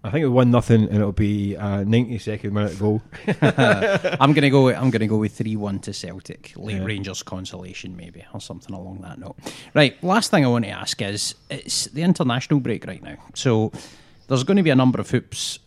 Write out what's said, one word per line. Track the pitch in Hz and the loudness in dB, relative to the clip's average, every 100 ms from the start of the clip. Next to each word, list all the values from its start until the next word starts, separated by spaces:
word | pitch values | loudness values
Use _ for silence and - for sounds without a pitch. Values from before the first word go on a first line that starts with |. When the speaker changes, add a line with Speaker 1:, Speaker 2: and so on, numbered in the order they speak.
Speaker 1:
I | 110 | -2
think | 139 | 0
it'll | 143 | 2
be | 123 | 4
one | 123 | 6
nothing | 120 - 113 | 4 6 4
and | 107 104 | 4 2
it'll | 104 | 0
be | 95 104 104 101 | 0 0 0 -2
a | 95 101 101 | -4 -4 -2
ninety-second | 98 117 120 117 - 104 107 | 2 2 2 -4 -6 -6 -4
minute | 104 104 82 | -2 -2 0
goal. | 107 110 - - - | 0 0 -4 -8 -4
<laughs> | 170 | 2
Speaker 2:
I'm | 147 - 120 98 208 196 180 151 139 | 2 4 4 4 2 0 0 2 4
gonna | 147 139 | 4 4
go | 139 | 6
with, | 127 90 | 4 4
I'm | 127 | 0
gonna | 113 107 | 0 0
go | 107 | 0
with | 107 - | -2 -4
three | 110 107 | -6 -4
one | 104 98 | -4 -6
to | - | -8
Celtic. | 98 87 92 - - - - | -12 -12 -14 -16 -18 -18 -14
Late | 101 101 | -8 -6
Speaker 1:
Yeah. | |
Speaker 2:
Rangers | 95 104 98 90 | -4 -6 -8 -10
consolation | - 95 95 92 92 92 92 90 | -12 -12 -12 -14 -16 -16 -16 -16
maybe, | 85 87 - | -18 -20 -16
or | 101 | -16
something | - 90 - | -14 -16 -14
along | 95 92 95 | -14 -14 -16
that | 90 - | -16 -16
note. | 95 - - - - | -18 -16 -18 -18 -2
Right, | 147 139 - | 2 2 2
last | 175 214 - | 0 0 2
thing | 185 | 2
I | 131 | 4
want | 120 | 2
to | 101 | -2
ask | 95 98 - | -8 -10 -6
is, | 98 104 - - _ | -6 -6 -8 -10 _
it's | 139 - - - | -14 -8 -8 -6
the | 143 | -2
international | 170 170 139 120 - 147 | 0 2 0 -2 0 -2
break | 123 104 - | 0 -6 -8
right | 90 | -14
now. | - - - | -16 -18 -16
So | - 131 110 110 - - - _ _ - | -4 0 2 0 -6 -18 -20 _ _ -4
there's | 131 | -2
gonna | 131 196 | 2 4
be | 160 | 4
a | 131 | 6
number | 127 117 | 4 2
of | 101 | -2
Hoops | 123 - - - - | -4 -4 -10 -8 -10